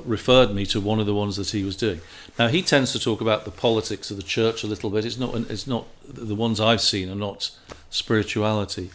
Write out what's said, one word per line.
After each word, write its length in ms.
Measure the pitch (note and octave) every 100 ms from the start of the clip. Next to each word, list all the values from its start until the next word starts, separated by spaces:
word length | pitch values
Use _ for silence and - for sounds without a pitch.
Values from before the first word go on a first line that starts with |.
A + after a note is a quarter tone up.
| B2
referred 480 | G#2+ - B2+ A#2+
me 120 | G2+ G2
to 120 | A2
one 200 | G2+ A2
of 80 | G#2
the 60 | G#2
ones 220 | G2+ G2
that 120 | F#2
he 140 | G#2+
was 120 | G2 F#2
doing. 240 | A2 E2 - - - -
Now, 100 | A#2
he 140 | D#3+
tends 300 | F#3 C#3+ B2+
to 80 | A#2+
talk 200 | B2+ G#2+
about 260 | A2 A2 G#2+
the 60 |
politics 600 | - B2 A2 - G2+ -
of 60 | G2+
the 60 |
church 400 | F2+ - A2+ A2+
a 40 | G#2+
little 240 | G#2 G#2+
bit. 140 | G#2 A2+
It's 120 | A2+
not, 180 | A#2+ A#2 A#2+
it's 160 | A2 -
not, 220 | A#2 - - -
the 280 | - A2+ G#2
ones 260 | A#2 G#2+
I've 200 | A2 A2+
seen 280 | - G#2 F#2
are 60 | G2+
not 340 | G2+ G2+ - - - - -
spirituality. 1040 | - - A2 G2+ A2 G#2+ G#2+ F#2+ - F2+